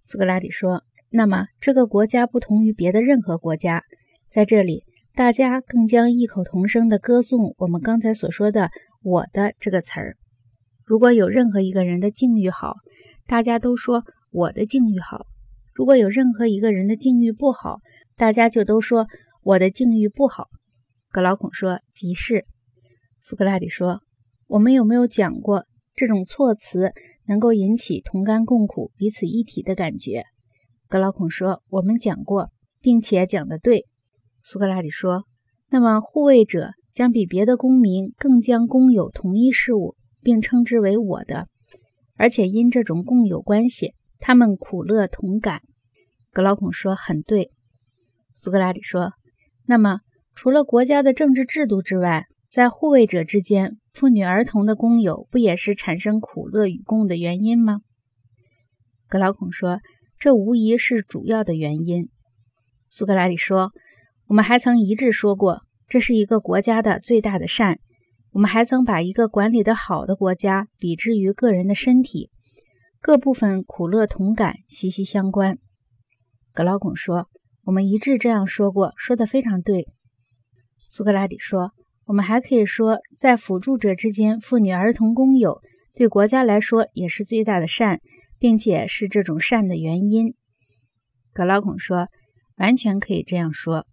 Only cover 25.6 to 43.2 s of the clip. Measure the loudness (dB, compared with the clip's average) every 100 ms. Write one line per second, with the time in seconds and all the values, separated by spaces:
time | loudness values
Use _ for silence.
25.6 | -6 _ _ -4 -2 -2 -4 -2 -2 -2
26.6 | -4 -4 -4 -6 -20 _ -4 0 2 2
27.6 | 0 -2 -4 -8 -6 -4 -2 -2 0 0
28.6 | 0 -4 -12 _ -6 -4 -4 -4 -6 -8
29.6 | -6 -4 -6 -6 -10 -10 -12 _ _ _
30.6 | _ _ _ -2 -2 -4 -8 -4 -4 -6
31.6 | _ -4 -2 -2 -2 -6 -4 -4 -4 _
32.6 | _ _ 2 2 2 0 0 -4 -6 -4
33.6 | 0 0 -2 _ _ _ _ _ -16 -4
34.6 | -4 -4 -8 -6 -4 -4 -8 _ _ _
35.6 | _ 2 4 2 -2 2 6 6 6 0
36.6 | -6 -14 _ 0 0 2 -2 0 0 2
37.6 | 4 4 4 2 -6 -4 2 4 4 0
38.6 | 2 4 6 4 0 -6 -2 2 2 2
39.6 | 0 -2 -2 _ _ _ 0 2 2 0
40.6 | 2 2 2 0 -2 -6 -8 -10 -10 _
41.6 | _ _ _ _ _ 0 0 2 0 2
42.6 | 2 2 -2 -4 0 2